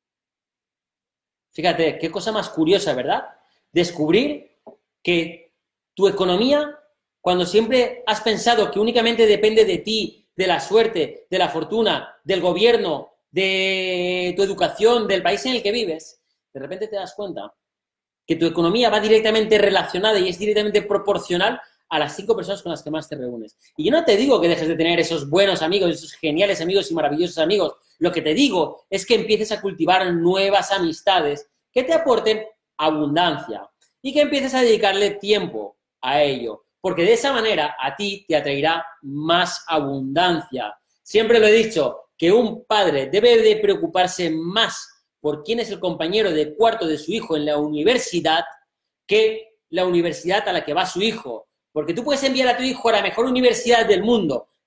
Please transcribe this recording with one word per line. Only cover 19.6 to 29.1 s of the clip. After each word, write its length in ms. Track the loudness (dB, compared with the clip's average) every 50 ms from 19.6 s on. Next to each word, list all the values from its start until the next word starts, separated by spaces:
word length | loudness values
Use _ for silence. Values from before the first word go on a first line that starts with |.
| 4 4 2 2 -2 -2 -4 -2 0 0 2 2
y 80 | 0 -2
es 100 | -2 -4
directamente 440 | -2 -2 0 0 0 0 0 0
proporcional 800 | 0 0 -2 -2 0 0 -2 -2 -2 -4 -2 0 0 0 -2 -4 -10 -18 _ _ _ -4
a 100 | -2 -2
las 160 | -2 -2 -6
cinco 200 | -8 -2 -2 -2
personas 260 | -2 -2 -6 -8 -8
con 100 | -8 -8
las 120 | -10 -10 -8
que 80 | -8
más 160 | -8 -8 -8 -10
te 80 | -10
reúnes. 420 | -10 -10 -10 -10 -10 -14 -16 _ _ _ _ _ -4
Y 80 | -2
yo 60 | 2
no 120 | 2 2 4
te 140 | 4 4 4
digo 240 | 4 4 4 4
que 80 | 4 2
dejes 180 | 2 0 0 -2
de 80 | 0
tener 240 | 0 0 2 2 2
esos 300 | 0 0 -2 -6 -4 0
buenos 320 | 2 4 4 4 2 0
amigos, 300 | -2 0 0 0 0 0
esos 220 | -2 -4 -8 -16 -14
geniales 460 | -8 -6 -4 0 0 0 0 0 -2
amigos 320 | -2 0 0 0 0 -2
y 20 | -2
maravillosos 440 | -2 -2 -2 0 0 -2 -2 -2 -2
amigos. 380 | 0 2 2 0 0 -2 -4 _ _ _ _ -4
Lo 120 | -2 -2
que 100 | -2 -2
te 120 | -2 0 2
digo 520 | 2 2 2 2 0 -2 -2 -6 -12 _ -8
es 160 | -6 -6 -2
que 100 | 2